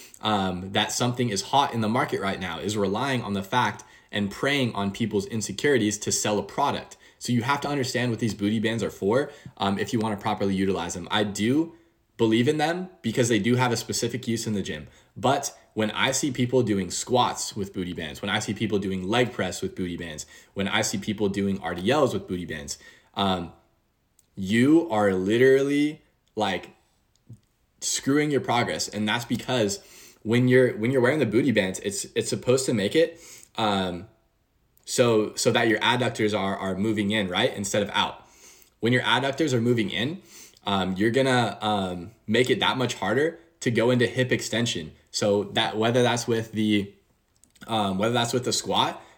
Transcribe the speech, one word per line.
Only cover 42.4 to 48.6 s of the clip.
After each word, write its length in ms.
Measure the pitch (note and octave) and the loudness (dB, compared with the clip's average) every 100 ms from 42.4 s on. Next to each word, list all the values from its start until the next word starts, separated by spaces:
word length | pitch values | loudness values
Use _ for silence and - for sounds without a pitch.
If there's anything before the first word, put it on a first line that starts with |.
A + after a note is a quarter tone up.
| B2+ | 4
it 100 | G#2+ | 2
that 160 | F#2 A2 | 2 0
much 180 | A#2+ | -2
harder 440 | - F#2+ A#2+ D#3+ - _ - | -2 -2 0 0 -2 _ -6
to 100 | C3+ | -2
go 200 | A2+ A#2 | 2 4
into 160 | B2 A#2 | 4 2
hip 260 | C3 B2 | 0 0
extension. 600 | A2+ - A2+ A#2+ F2+ D#2 - _ | 0 -2 -2 -2 -4 -8 -16 _
So 340 | - G#2+ G2+ G2 | -2 2 2 0
that, 240 | A#2 A2+ G#2+ | -2 -2 0
whether 260 | A2+ B2 | 2 4
that's 240 | A#2+ A#2+ - | 2 0 0
with 260 | A2+ A2 | -2 -2
the, 400 | G#2+ G#2+ G#2 G2 - _ _ _ _ _ _ - | -2 2 2 0 -10 _ _ _ _ _ _ -6
um, 320 | A2 G2 F#2+ | -2 -2 0
whether 160 | A2 | 0
that's 180 | A#2+ A#2 | 0 0
with 120 | B2+ | 0
the 80 | B2 | 0
squat, 500 | - | -2